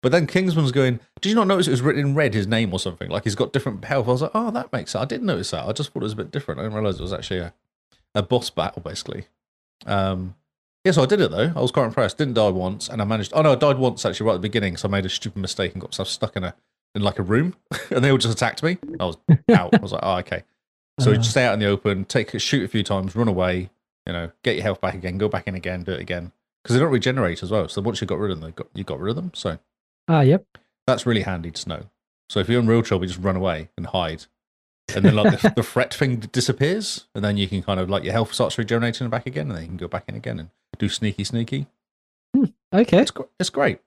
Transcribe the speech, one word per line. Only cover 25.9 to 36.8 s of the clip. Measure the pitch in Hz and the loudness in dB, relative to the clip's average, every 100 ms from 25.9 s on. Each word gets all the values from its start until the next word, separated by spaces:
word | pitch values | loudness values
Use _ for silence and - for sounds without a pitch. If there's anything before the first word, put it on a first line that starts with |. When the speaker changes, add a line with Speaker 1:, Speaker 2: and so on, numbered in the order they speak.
Speaker 1:
it | 92 | -8
again. | 87 87 85 _ _ _ | -6 -8 -8 _ _ _
'Cause | - 123 | 0 2
they | |
don't | 160 | 4
regenerate | 127 131 131 95 85 | 2 2 2 0 -2
as | 90 | -2
well, | 107 80 | -2 -2
so | - | -4
once | 101 101 | -4 -4
you | 101 | -4
got | 87 | -4
rid | 101 | -4
of | 87 | -6
them, | 80 | -10
they | |
got, | 80 - | -12 -14
you | - | -10
got | 95 67 | -8 -6
rid | 92 | -4
of | 127 | -4
them, | 180 | -6
so. | - - 80 _ _ _ _ - | -6 -6 -6 _ _ _ _ 2
Speaker 2:
Ah, | 160 | 4
yep. | 135 175 - - _ _ - | 6 4 2 -20 _ _ -2
Speaker 1:
That's | 123 123 | 0 2
really | 110 | 0
handy | 98 90 82 | 0 -4 -6
to | 78 - | -10 -10
know. | 78 - _ _ _ _ | -10 -12 _ _ _ _
So | - | -2
if | 95 | 2
you're | 120 | 2
in | 113 | 4
real | 117 | 4
trouble, | 113 98 | 4 0
you | 92 | -2
just | 87 | -2
run | 95 92 | -2 0
away | 92 80 82 - | -2 -2 -8 -12
and | 85 | -4
hide. | 95 82 80 - _ _ _ _ _ - - | -2 -2 -6 -14 _ _ _ _ _ -6 4
And | |
then, | 131 113 | 6 6
like, | 104 - | 4 4
the, | 214 | 2
Speaker 2:
<laughs> | - | 2
Speaker 1:
the | |
threat | 110 - 127 | -2 0 0
thing | - 139 120 | 0 0 -2
d-, | 107 | -4
disappears, | - - 120 143 196 | -2 -2 0 0 0